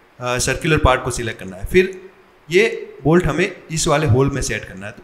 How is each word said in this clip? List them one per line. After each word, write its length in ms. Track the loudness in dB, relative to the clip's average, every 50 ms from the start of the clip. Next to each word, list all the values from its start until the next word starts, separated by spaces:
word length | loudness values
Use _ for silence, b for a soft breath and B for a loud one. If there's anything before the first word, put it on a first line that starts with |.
| _ _ _ -8
सर्कुलर 560 | -4 -4 -2 -2 0 -2 -2 -2 0 0 2 4
part 260 | 4 4 4 2 0
को 80 | -4
select 280 | -6 -6 -6 -8 -8 -10
करना 180 | -12 -14 -10 -10
है। 80 | -8
फिर 440 | 2 2 2 2 2 -2 -10 -18 -20 -20 _ _ _ _ _ _ 0
ये 340 | 2 2 2 2 0 -6 -10 -14 -16 -4 0
bolt 220 | 2 4 4 2
हमें 300 | 2 0 0 -2 -2 -4 -10 -14 -10
इस 160 | -6 -4 0 0
वाले 200 | 0 2 2 4
hole 240 | 4 4 4 2
में 100 | 0 -2
set 240 | -4 -4 -6 -6 -8
करना 200 | -10 -14 -14 -14
है, 60 | -14
तो 120 | -14 -16